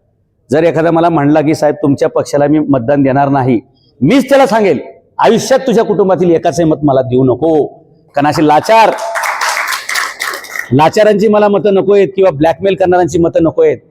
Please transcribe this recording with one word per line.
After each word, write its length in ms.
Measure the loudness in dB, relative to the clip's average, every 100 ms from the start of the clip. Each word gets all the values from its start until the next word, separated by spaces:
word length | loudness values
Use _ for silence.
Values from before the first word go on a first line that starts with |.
| _ _ _ _ -4
जर 120 | 0
एखादा 280 | 0 0 0
मला 180 | 0 0
म्हणला 320 | 0 0 2
की, 140 | 0
"साहेब, 200 | 0 -2
तुमच्या 340 | -2 -2 0 -2
पक्षाला 380 | -2 -2 -2 0
मी 120 | 0
मतदान 440 | 0 -2 0 0
देणार 260 | 0 0 0
नाही," 320 | 0 0 -2 -4 _ _ -4
मीच 260 | 0 0 2
त्याला 180 | 2 2
सांगेल, 340 | 2 0 -2 -6 -20 _ -2
"आयुष्यात 420 | 0 0 0 -2 0
तुझ्या 180 | 0
कुटुंबातील 460 | 0 0 0 0 0
एकाचंही 400 | 0 0 -2 -2
मत 60 | 0
मला 200 | 0 0
देऊ 220 | 0 0
नको." 420 | 0 0 0 0 -2 -8 _ _ _
कारण 160 | -4 -2
असे 160 | 0 2
लाचार, 440 | 2 4 4 4 0 -6 -6 -6 -6 -6 -6 -6 -10 -8 -8 -8 -10 -12 -12 -14 -14 -4
लाचारांची 560 | 0 2 2 2 2 2
मला 200 | 2 2
मतं 260 | 0 0
नको 200 | 0 2
आहेत 140 | 2 0 2
किंवा 140 | 0
ब्लॅकमेल 440 | 2 0 0 -2
करणाऱ्यांची 440 | 0 0 2 0 0
मतं 240 | 0 0
नको 200 | 0 2
आहेत. 160 | 0 0 _